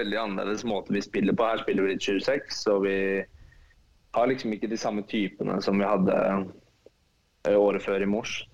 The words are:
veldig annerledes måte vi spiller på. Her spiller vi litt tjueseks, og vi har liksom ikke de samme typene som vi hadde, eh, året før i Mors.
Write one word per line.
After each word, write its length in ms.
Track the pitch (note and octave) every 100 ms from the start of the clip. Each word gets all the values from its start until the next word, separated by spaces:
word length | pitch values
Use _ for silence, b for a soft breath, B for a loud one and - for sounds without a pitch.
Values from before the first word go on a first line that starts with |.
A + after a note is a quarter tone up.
veldig 140 | G#2+ G#2
annerledes 440 | A2 G2 G2 G#2
måte 280 | A#2+ G2 -
vi 80 | -
spiller 320 | - - G2
på. 140 | - A2+
Her 140 | A2
spiller 180 | - F#2+ F#2+
vi 80 |
litt 80 | F#2
tjueseks, 640 | - G2 B2+ C#3 - - A2
og 140 | G2+
vi 400 | G2 G2 G2 G2 - b b b b b _ _ _
har 120 | A2+ B2
liksom 260 | C3 A#2
ikke 160 | G#2+ A2
de 80 | A2
samme 260 | A#2 G#2 G2
typene 540 | A2 F#2+ - G2+ F#2+
som 160 | G2 G2
vi 60 |
hadde, 300 | G2+ G2+ F#2+ - G2+ G2 F#2 - _ _ - _ _ _ _ _
eh, 100 | - G#2
året 260 | G2+ G2
før 200 | G#2+ G2
i 40 | G2+
Mors. 380 | G#2 B2 - -